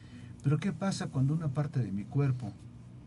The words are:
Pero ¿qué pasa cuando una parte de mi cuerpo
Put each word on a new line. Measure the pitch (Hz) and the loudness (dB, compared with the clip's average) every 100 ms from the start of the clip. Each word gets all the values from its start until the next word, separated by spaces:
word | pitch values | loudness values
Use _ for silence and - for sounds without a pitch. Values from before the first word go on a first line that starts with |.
| - - - - | -16 -14 -14 -2
Pero | 139 156 | 2 4
¿qué | 202 | 2
pasa | - 196 - 180 | 0 0 0 -2
cuando | 131 135 | 2 4
una | 160 156 | 4 0
parte | 151 143 131 | 0 0 0
de | 101 | 0
mi | 98 | -2
cuerpo | - 139 139 123 98 - - - - - | 0 2 4 2 -4 -8 -14 -16 -16 -16